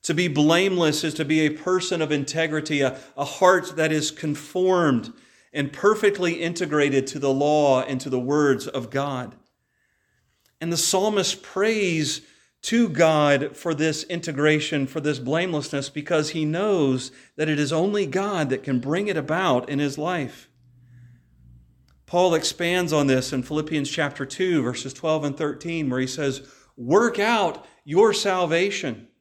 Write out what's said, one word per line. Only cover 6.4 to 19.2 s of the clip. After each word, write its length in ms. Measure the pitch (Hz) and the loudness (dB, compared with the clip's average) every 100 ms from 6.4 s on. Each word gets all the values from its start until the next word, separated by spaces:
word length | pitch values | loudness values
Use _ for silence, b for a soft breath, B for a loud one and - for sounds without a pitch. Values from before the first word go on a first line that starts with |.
integrated 640 | 165 170 175 147 143 135 135 | -4 -4 -2 2 2 2 0
to 100 | 151 | -2
the 140 | 139 | 0
law 500 | 135 143 151 143 131 | 2 4 4 6 4
and 180 | - 135 | 2 -4
to 100 | 139 | -2
the 100 | 127 | -4
words 460 | 123 147 147 131 - | 0 2 4 2 0
of 240 | 135 117 | -8 -6
God. 440 | 131 143 131 120 - _ _ _ _ _ _ _ _ _ _ _ _ | -4 -4 -6 -10 -14 _ _ _ _ _ _ _ _ _ _ _ _
And 100 | 165 | -6
the 60 | 165 | -2
psalmist 680 | - 190 208 208 180 - | 0 2 2 2 0 -4
prays 800 | - - 208 220 190 165 151 - b b b b | -8 -2 0 2 0 0 -2 -4 b b b b
to 260 | - 233 233 | -2 2 2
God 680 | 143 160 156 147 143 143 - | 4 4 6 4 4 0 -6
for 180 | 175 | -4
this 300 | 156 156 156 | 0 0 -2
integration, 800 | - 170 165 139 147 151 151 151 135 | -6 -8 -6 0 2 2 0 -2 -2
for 140 | 160 | -4
this 180 | 147 139 | -2 -4
blamelessness, 720 | 123 160 180 156 143 143 - | -2 -2 0 -4 -4 -6 -6
because 420 | - 147 160 151 | -10 -2 0 0
he 140 | 170 | -2
knows 680 | 151 160 208 196 143 131 - B B - | -2 -2 0 2 2 0 -4 B B -6
that 120 | 156 | -2
it 100 | 151 | 0
is 140 | 143 | 0
only 320 | 156 185 208 | 0 0 0
God 460 | 185 175 202 196 147 | -2 -2 -2 -2 -2
that 120 | 127 | -2
can 160 | - 131 | -2 -2
bring 300 | 131 160 208 | 0 -2 -2
it 80 | |
about 520 | 170 | -4